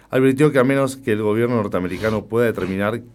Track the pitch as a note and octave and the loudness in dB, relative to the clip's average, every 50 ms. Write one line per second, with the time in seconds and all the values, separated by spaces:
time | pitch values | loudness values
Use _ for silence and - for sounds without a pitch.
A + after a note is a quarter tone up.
0 | - _ - C3 C3 C3+ C3+ C3+ D3+ D3+ C#3 C3+ B2 C#3 C#3 C#3 C#3 C3+ C3+ - | -10 _ 0 2 4 4 4 4 2 4 4 4 2 2 2 0 0 -2 -4 -4
1 | - A#2+ G#2+ G#2 A2 G#2 G#2 A2+ A#2+ A#2+ B2 A2+ G2+ G2+ G2 F2+ F2+ F2 F#2 F2 | -4 -2 -2 0 0 0 0 0 0 0 0 -2 -2 -2 -2 -4 -4 -4 -4 -4
2 | G#2 A2 G#2+ G#2+ G2 G#2 A2 A#2 A#2+ A2+ - F2+ F#2 F#2 F#2+ G2 G2+ G#2+ A2+ A#2+ | -2 -2 -2 -2 -4 -2 0 0 0 0 0 -2 -4 -4 -2 -2 -2 -2 -2 -4
3 | - - | -8 -14